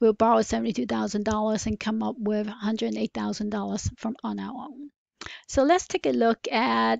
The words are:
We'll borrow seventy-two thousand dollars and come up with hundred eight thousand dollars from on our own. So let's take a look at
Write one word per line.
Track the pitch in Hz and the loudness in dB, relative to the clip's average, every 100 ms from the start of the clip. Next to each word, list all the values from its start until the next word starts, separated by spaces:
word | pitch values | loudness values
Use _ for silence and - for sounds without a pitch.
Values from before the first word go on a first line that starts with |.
We'll | 226 | 4
borrow | 214 226 233 | 6 4 4
seventy-two | 220 226 233 226 240 | 4 0 -2 -2 -2
thousand | 226 214 208 | -2 -2 -2
dollars | 208 214 220 214 - | -2 0 0 0 -2
and | 214 | -4
come | - 220 | -2 -2
up | 214 247 | -2 -2
with | 208 214 214 | -2 0 -2
hundred | 214 208 220 226 214 | -4 -4 -2 -2 -2
eight | 226 | -4
thousand | 226 208 208 208 | -4 -6 -4 -4
dollars | 208 202 196 - - | -4 -4 -4 -6 -6
from | 226 233 | -8 -6
on | 226 202 | -6 -6
our | 196 | -8
own. | - 302 277 294 _ _ _ - - - | -10 -14 -14 -18 _ _ _ -16 -16 -4
So | - | 2
let's | 269 359 - | 4 4 2
take | 349 294 | -2 0
a | |
look | 262 226 233 - | 2 2 2 0
at | 220 247 226 226 226 | 0 2 2 2 0